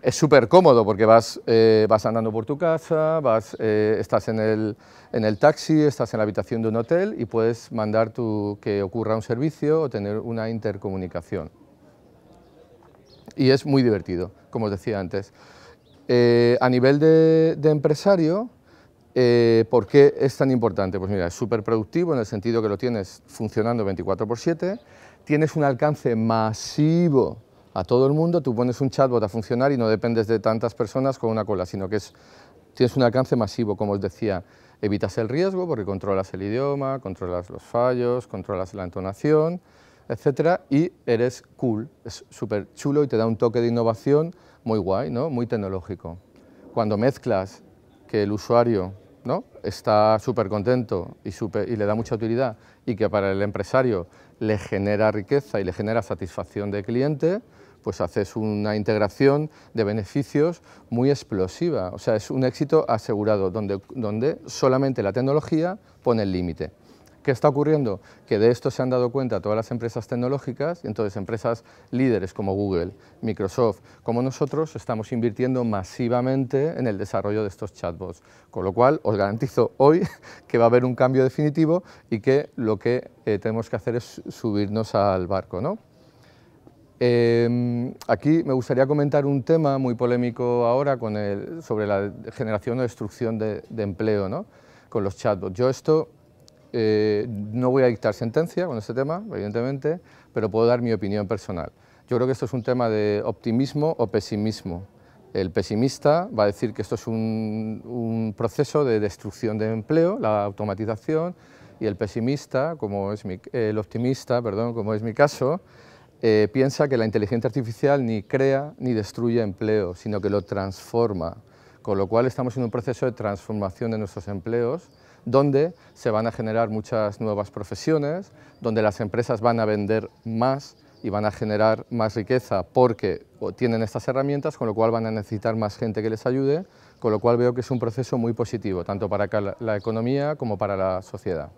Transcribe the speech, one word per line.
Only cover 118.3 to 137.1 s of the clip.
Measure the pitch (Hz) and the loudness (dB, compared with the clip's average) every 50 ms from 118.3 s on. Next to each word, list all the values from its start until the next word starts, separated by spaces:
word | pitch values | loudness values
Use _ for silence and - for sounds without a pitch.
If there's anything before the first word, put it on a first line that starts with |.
| - 131 135 135 135 135 139 147 - - | 0 2 2 2 2 0 -2 -6 -12 -6
ni | 127 127 123 | -4 -2 -2
destruye | 110 104 - - - 117 120 117 120 | -2 -2 -4 -6 -4 -2 0 0 0
empleo, | 113 104 92 - 113 107 107 107 101 87 90 | 0 -2 -4 -4 -2 0 2 2 0 -2 -6
sino | - - 113 104 101 | -8 -8 -6 -6 -2
que | 92 101 | -2 0
lo | 101 101 92 | 0 0 -2
transforma. | - 107 98 95 98 95 - - - - 117 117 110 104 90 85 82 - - - _ _ - - - - _ | -2 -4 -4 -4 -4 -8 -10 -14 -4 0 0 0 0 0 -4 -6 -6 -8 -10 -20 _ _ -20 -20 -20 -20 _
Con | _ - 101 | _ -4 -2
lo | 98 98 92 | -2 0 2
cual | 107 113 123 | 2 2 2
estamos | 127 - - 127 127 113 | 2 0 -2 -6 -4 -4
en | 135 127 | -4 -6
un | 113 | -4
proceso | 101 120 113 - 123 - - | -4 -4 -4 -4 -6 -4 -4
de | 127 113 | -4 -4
transformación | - 107 107 101 98 - - 110 107 101 95 92 - 123 113 113 | -4 -6 -6 -6 -6 -8 -8 -6 -4 -4 -4 -6 -6 -6 -4 -4
de | 107 | -4
nuestros | 107 95 - 107 92 | -6 -8 -8 -12 -10
empleos, | - 101 98 82 113 113 120 120 117 139 175 - - _ _ _ - - - _ | -10 -10 -10 -6 -4 -2 -2 -2 -2 -4 -6 -10 -14 _ _ _ -20 -20 -14 _
donde | - 117 135 143 147 135 135 151 170 175 _ - - _ | 2 4 4 4 6 4 2 2 0 -2 _ -20 -20 _
se | - - 123 | -6 -4 0
van | 110 107 110 | 0 0 0
a | 117 110 | -2 -4
generar | - 113 110 110 113 117 107 | -4 -6 -2 0 0 0 0
muchas | 107 110 104 - - 113 107 104 101 - | -2 -6 -4 -4 -2 -2 -2 -2 -4 -4
nuevas | 117 110 104 101 101 101 - | -4 -4 -2 -2 -4 -6 -8
profesiones, | 104 104 - 98 - - - 160 156 143 143 156 180 196 - - - - - - _ | -12 -10 -10 -10 -6 -2 0 0 0 0 -2 -4 -6 -10 -14 -20 -20 -20 -20 -20 _
donde | - 120 110 113 107 | -4 -2 0 2 2
las | 107 101 - | 2 0 0
empresas | 113 101 - 113 120 - 127 104 | -6 -4 -2 -4 -2 -2 -2 0
van | 107 120 117 117 | 2 0 2 2
a | 110 | 0
vender | 107 107 104 101 98 110 110 104 - _ _ _ | 0 0 -2 0 0 0 -2 -2 -6 _ _ _
más | 113 113 113 120 131 135 139 143 - - _ _ - _ _ - | -6 -2 0 0 0 0 -2 -8 -16 -20 _ _ -20 _ _ -8
y | 120 | -4
van | 98 104 104 | -4 0 -2
a | 107 | -2
generar | 101 - 120 107 107 104 107 110 110 - - _ | -2 -2 -4 -2 0 2 4 2 2 0 -4 _
más | 123 120 110 110 - | -4 -2 -2 -2 -2
riqueza | 117 104 - 127 127 - - 110 98 - | -4 -2 0 0 0 0 -2 -4 -4 -4
porque | - _ 131 127 123 113 - - 98 85 - - _ _ - | -2 _ 4 4 4 4 0 -2 -4 -4 -4 -8 _ _ -10
o | - 98 98 | -10 -10 -6
tienen | - 127 120 113 110 113 | -2 -2 0 0 0 -2
estas | 110 - 131 - - | -4 -4 -6 -4 -4
herramientas, | 127 131 135 143 143 143 135 156 147 - | -2 -2 -2 -2 -4 -4 -4 -6 -6 -4
con | 131 | -4
lo | 113 104 | -4 0
cual | 107 113 113 | 2 2 2
van | 113 113 113 | 2 0 -2
a | 110 110 | -2 -4
necesitar | 110 101 - 113 104 - 117 113 | -6 -6 -6 -8 -4 -4 -2 -2
más | 113 110 104 98 | -2 -4 -4 -4
gente | - 127 113 101 113 107 | -4 -6 -4 -4 -2 -4
que | 113 | -4
les | 110 107 - | -4 -2 -2
ayude, | 131 127 135 135 135 143 160 196 - _ - - - _ _ | -2 -2 0 0 0 0 -2 -4 -8 _ -20 -20 -20 _ _
con | - 120 | -2 0